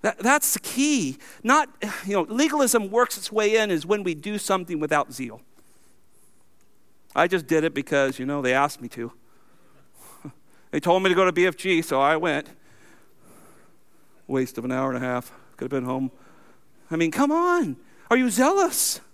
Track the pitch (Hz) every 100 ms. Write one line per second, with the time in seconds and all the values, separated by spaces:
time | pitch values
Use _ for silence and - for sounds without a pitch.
0 | - - 214 294 - - - - 285 285
1 | 143 131 - - 220 285 294 - 208 -
2 | 190 196 160 220 302 294 262 233 196 220
3 | 240 - - 214 214 220 214 170 160 208
4 | 185 156 202 208 - 190 175 165 151 151
5 | 139 127 127 110 - - - - - -
6 | - - - - - - - - - -
7 | - - 175 180 143 160 160 143 131 143
8 | 135 131 131 143 127 131 143 - 120 -
9 | 117 - - - - - - - - -
10 | - - 147 - - - - 151 175 185
11 | 190 175 185 170 180 - 190 170 160 135
12 | 139 156 170 143 156 - - - - -
13 | - - - - - - - - - -
14 | - - - 135 127 - 123 127 135 123
15 | 127 123 - - - - 131 135 127 131
16 | 131 - - - - - - - - 165
17 | 165 156 285 320 349 349 220 131 - -
18 | - 240 254 190 262 392 359 - - -
19 | -